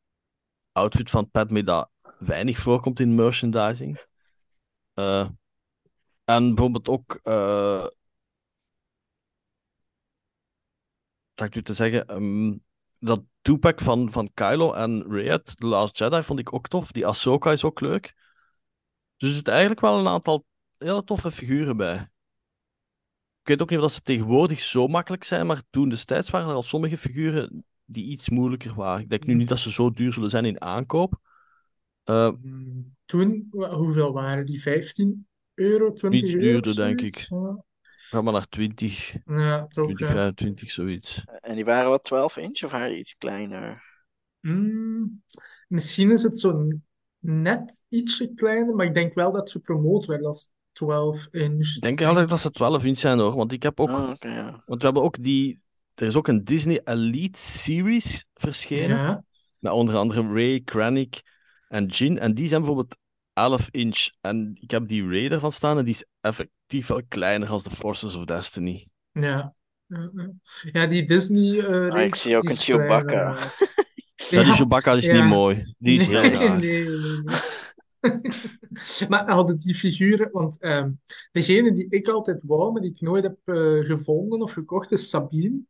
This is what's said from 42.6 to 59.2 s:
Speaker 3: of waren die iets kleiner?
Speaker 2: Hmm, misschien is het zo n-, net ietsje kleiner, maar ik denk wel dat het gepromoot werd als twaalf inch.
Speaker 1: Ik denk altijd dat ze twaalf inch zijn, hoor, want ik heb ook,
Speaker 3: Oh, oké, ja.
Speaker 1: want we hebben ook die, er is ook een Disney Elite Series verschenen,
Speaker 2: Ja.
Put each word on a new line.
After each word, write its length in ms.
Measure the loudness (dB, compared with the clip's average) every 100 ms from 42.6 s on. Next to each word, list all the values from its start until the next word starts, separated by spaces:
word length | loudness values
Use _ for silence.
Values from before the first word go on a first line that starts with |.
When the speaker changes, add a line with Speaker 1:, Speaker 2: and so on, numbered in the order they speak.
Speaker 3:
of 80 | -8
waren 180 | -6 -6
die 80 | -8
iets 180 | -12 -12
kleiner? 640 | -10 -8 -10 -10 -12 -14 -20 _ _ _ _ _
Speaker 2:
Hmm, 840 | -6 -2 -2 -4 -6 -6 -6 -8 _ -20 -20 -20 _
misschien 420 | -4 -2 2 4
is 120 | 6
het 160 | 4 2
zo 120 | 0 2
n-, 220 | 0 -4 -8 _ _ _
net 680 | -4 0 0 0 -4 -18 _
ietsje 460 | -4 -2 -4 -6
kleiner, 400 | -2 0 2 0
maar 120 | 0 0
ik 80 |
denk 200 | 0 0
wel 180 | 0 0
dat 80 | 0
het 100 | -6
gepromoot 540 | -10 -4 0 2 2 0
werd 180 | -4
als 260 | -4 -8 -14 _ _
twaalf 540 | -8 -2 0 -2 -4 -8
inch. 440 | -4 -2 0 0
Speaker 1:
Ik 60 | -2
denk 220 | -2 2
altijd 260 | 4 4 4
dat 120 | 2
ze 100 | -2
twaalf 340 | 0 0 2
inch 140 | 0 0
zijn, 200 | 2 4
hoor, 160 | 4 2
want 160 | -2
ik 100 | -2
heb 180 | -4 0
ook, 80 | 0
Speaker 3:
Oh, 180 | 0 -4
oké, 200 | -8 -10
ja. 340 | -10 -10 -14 -10
Speaker 1:
want 120 | 0
we 40 |
hebben 180 | 2 4
ook 200 | 2 0
die, 380 | 0 0 0 -4 _ _ _
er 120 | -4 0
is 100 | 0
ook 120 | 2
een 160 | 2
Disney 360 | 2 0 2 0
Elite 540 | -2 -2 0 -2 -4 -6
Series 840 | -8 -6 -2 0 2 0 -2 -6 -10
verschenen, 640 | _ -6 -6 -6 -2 0 0
Speaker 2:
Ja. 280 | 0 -2